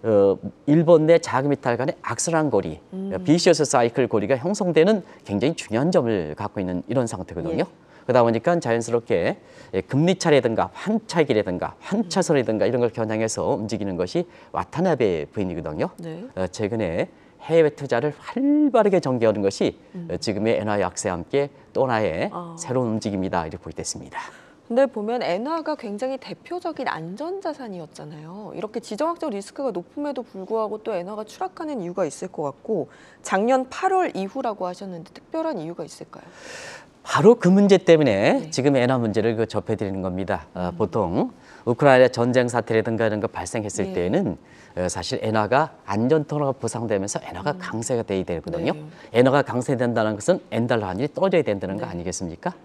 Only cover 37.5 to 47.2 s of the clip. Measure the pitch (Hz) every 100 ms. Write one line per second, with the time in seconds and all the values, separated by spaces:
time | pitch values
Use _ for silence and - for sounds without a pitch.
37.5 | 190 202 190 - 160 143 98 117 262 160
38.5 | 151 135 139 120 131 117 104 107 110 113
39.5 | 107 - 110 101 98 92 90 95 95 -
40.5 | 90 90 90 104 113 92 95 247 - -
41.5 | - - 120 147 127 127 - 120 123 123
42.5 | 117 113 110 110 113 113 104 110 - 87
43.5 | 120 104 - 107 185 90 143 180 82 -
44.5 | - - - 90 92 87 127 113 110 107
45.5 | 127 151 - - 104 120 156 147 147 143
46.5 | 131 113 113 113 104 98 -